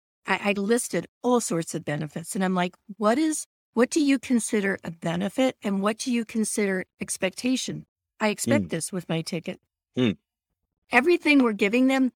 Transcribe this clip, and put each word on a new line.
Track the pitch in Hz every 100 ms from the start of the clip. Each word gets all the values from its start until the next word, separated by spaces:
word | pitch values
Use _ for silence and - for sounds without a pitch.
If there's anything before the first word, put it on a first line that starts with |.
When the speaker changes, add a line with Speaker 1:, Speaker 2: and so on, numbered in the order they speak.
| _ _ -
Speaker 1:
I, | 185 208
I |
listed | 202 196 240 - 175 165 _
all | 247 240
sorts | - 165 165
of | 160
benefits. | 160 147 151 170 170
And | 185
I'm | 190
like, | 185 180 - - 196
"What | 208 247
is, | 320 311 - _ _
what | - 254
do | 339
you | 285 269
consider | - 240 - 214 196 190
a | -
benefit? | 165 170 175 196 - 262 -
And | 208 196
what | 202 226
do | -
you | 240
consider | 226 226 214 - 202 185 - _
expectation? | 196 - 185 - 247 262 - 151 - _ _ -
I | 214
expect | 202 - - 165
Speaker 2:
Mm. |
Speaker 1:
this | 165 -
with | 185 -
my | 165
ticket." | 160 165 180 180 _ _ _ -
Speaker 2:
Mm. | 123 92 _ _ _ _ _ _ _
Speaker 1:
Everything | 247 294 339 311 285
we're | 240
giving | 202 202 240 262
them, | 262 262